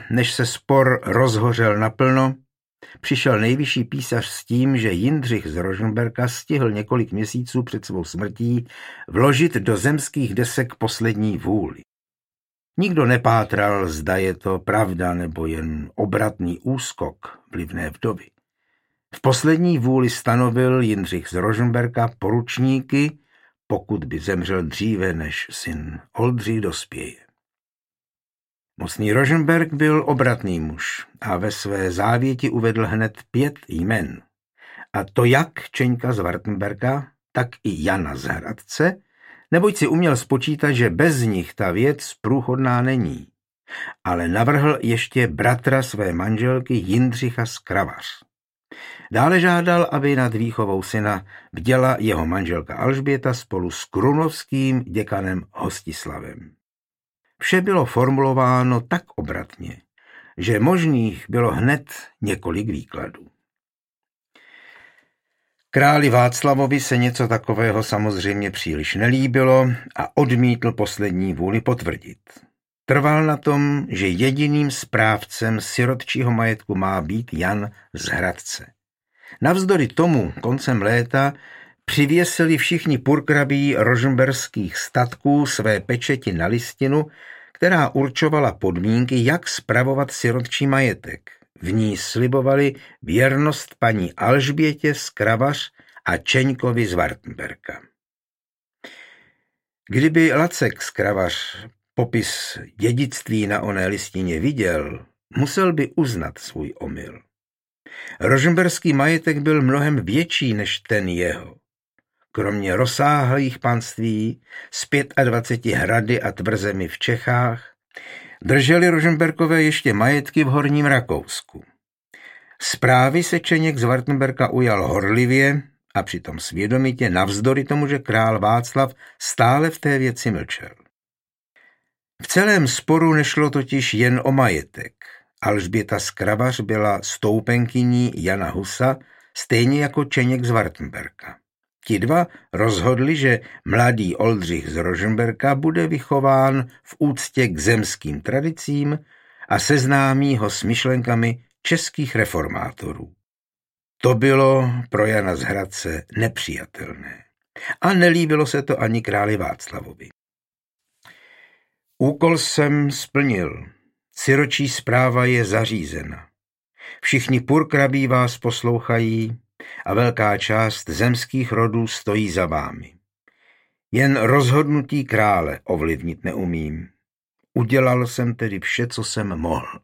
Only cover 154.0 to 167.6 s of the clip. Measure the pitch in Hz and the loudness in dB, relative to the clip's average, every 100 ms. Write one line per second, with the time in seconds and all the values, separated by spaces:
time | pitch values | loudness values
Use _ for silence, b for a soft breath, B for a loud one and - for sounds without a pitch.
154 | 127 117 135 135 135 135 127 123 120 101 | 2 4 4 6 6 4 2 -2 -4 0
155 | 107 107 95 80 - 98 98 - 87 80 | 2 2 0 -2 -4 -4 -6 -8 -8 -8
156 | - 110 113 - - - - - - - | -8 -2 -2 -4 -8 -10 -12 -14 -14 -14
157 | - - _ _ _ - B 185 175 190 | -16 -18 _ _ _ -14 B -2 2 6
158 | 175 170 160 151 147 143 131 127 113 113 | 6 4 4 2 2 -2 -2 0 0 -2
159 | 113 101 104 104 80 - - 92 80 78 | 0 0 0 0 -2 -8 -12 -14 -14 -18
160 | - _ _ _ _ _ _ _ _ _ | -20 _ _ _ _ _ _ _ _ _
161 | b b b b b b b b _ - | b b b b b b b b _ 0
162 | 131 143 165 165 - - 143 147 143 143 | 0 2 2 2 0 0 2 2 0 -2
163 | - 139 139 101 78 - - - _ _ | -4 0 2 0 -2 -6 -16 -20 _ _
164 | _ - - 139 135 - 139 - - 123 | _ -6 2 2 2 0 -2 -4 0 2
165 | 127 123 123 120 101 110 110 110 76 78 | 2 2 2 2 2 0 0 -4 -6 -8
166 | 76 76 - _ _ _ _ _ B B | -10 -14 -18 _ _ _ _ _ B B
167 | - 135 123 127 123 151 | -2 0 2 0 2 2